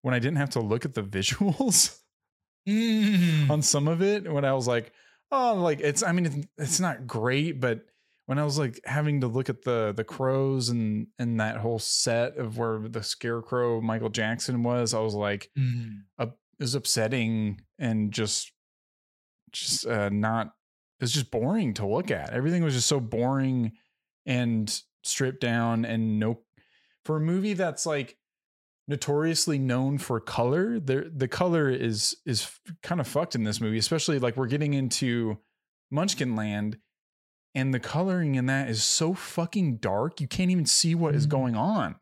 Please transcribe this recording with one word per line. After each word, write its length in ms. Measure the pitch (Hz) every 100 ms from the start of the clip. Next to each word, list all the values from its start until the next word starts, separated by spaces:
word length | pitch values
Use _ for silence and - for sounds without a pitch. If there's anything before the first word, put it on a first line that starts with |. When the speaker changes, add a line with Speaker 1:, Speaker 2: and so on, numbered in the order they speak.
Speaker 1:
when 120 | 131
I 60 | 127
didn't 180 | 123 156
have 140 | 139
to 100 | 131
look 240 | 107 113 143
at 80 |
the 100 | 123
<laughs> 0 |
visuals 920 | 98 98 95 - 202 156 262 180 - - _ _ _ _ _ _ -
Speaker 2:
Mm. 840 | 208 226 220 208 196 175 156 139
Speaker 1:
on 120 | 151
some 240 | 143 147 147
of 120 | 165
it, 300 | 196 208 196
when 140 | 147 139
I 80 |
was 140 | 135 120
like, 260 | 120 110 _ - _ _
"Oh, 240 | 277 247 208
like, 240 | 175 147
it's, 220 | 147 143
I 80 | 196
mean, 120 | 175 170
it's, 200 | 139 147 -
it's 220 | 147 175
not 280 | 180 123 127
great," 520 | 117 117 135 160 143
but 220 | 123 113 - _ _ _ -
when 100 | 139
I 80 | 147
was, 120 | 143
like, 200 | 135 - -
having 360 | 139 151 143
to 60 | 127
look 220 | 117 131
at 140 | 123
the, 300 | - 120 107 101
the 60 |
crows 680 | 110 - 131 135 135 135 120
and, 380 | 120 110 107 113 -
and 200 | 120 113
that 180 | 110 110
whole 220 | 113 113
set 580 | - - - 117 120 -
of 200 | 120 110
where 200 | 117 110 110
the 140 | 110
Scarecrow 760 | 107 - 120 117 110 123 120 117
Michael 280 | 113 113 113
Jackson 520 | 113 110 120 - 123
was, 300 | 120 123 117
I 60 | 113
was 160 | 110 104
like, 340 | 104 101 - 139
Speaker 2:
Mm. 460 | 127 123 113 101 101 -
Speaker 1:
uh, 80 | 117
it 360 | - _ _
was 120 | 127 135
upsetting 840 | - - 110 127 113 113 107 101 - -
and 320 | 127 110 104
just, 400 | 107 107 - - _ _ _ _ _ _ _ _ _ _
just, 340 | - 131 - 113
uh, 220 | 113 101
not, 380 | 104 110 113 107 _ _ _ _ _
it 40 |
was 80 | 123
just 180 | 143 120
boring 420 | 120 123 220 156
to 120 | 101 101
look 240 | 120 185
at. 180 | 98 71
Everything 320 | 120 143 175
was 120 | 165 127
just 120 | 113
so 120 | 143
boring 760 | 113 113 120 135 131 127 113 113 _ _ _ _ -
and 540 | 127 120 113 104 - - _
stripped 380 | - - 131 131
down 420 | 120 117 117 117
and 360 | 113 113 110 107
no, 220 | 107 117 _ _ _ _ _ _
for 140 | - 156
a 40 |
movie 320 | 156 185 208
that's, 320 | 190 180 143 170
like, 300 | 147 123 - _ _ _ _ _ _ -
notoriously 720 | 143 - 147 160 160 - 143
known 380 | 135 123 135 143
for 220 | - 117
color. 600 | - - 120 151 202 233
The, 320 | 139 131 165 151
the 120 | 127
color 420 | - 180 170 143
is, 480 | 127 120 107 - - -
is 180 | 113
f-, 180 | - - - 165
kind 160 | - 175
of 80 | 131
fucked 280 | 180 170 127
in 80 |
this 180 | 107 107
movie, 160 | 110 110
especially, 420 | 107 165 - 147
like, 160 | 123 117
we're 100 | 127
getting 260 | 143 147
into 640 | 139 131 - 131 120 113 107 _ _ _ _ _
Munchkin 440 | 139 196 - 131 110
Land, 420 | 107 104 104 110 _ _ _ _ _ _ _
and 200 | 135 131
the 60 | 127
coloring 560 | - 151 185 180 156 135
in 100 | 127
that 220 | 135 139
is 140 | 113
so 300 | - - 165
fucking 640 | 185 - - 170 208 170 113
dark. 420 | 98 98 143 -
You 60 | 135
can't 240 | - 185
even 140 | 180 151
see 300 | - 170 165
what 200 | 165 147
is 120 | 147
Speaker 2:
Mm. 20 |
Speaker 1:
going 260 | 143 127 113
on. 400 | 156 214 95 -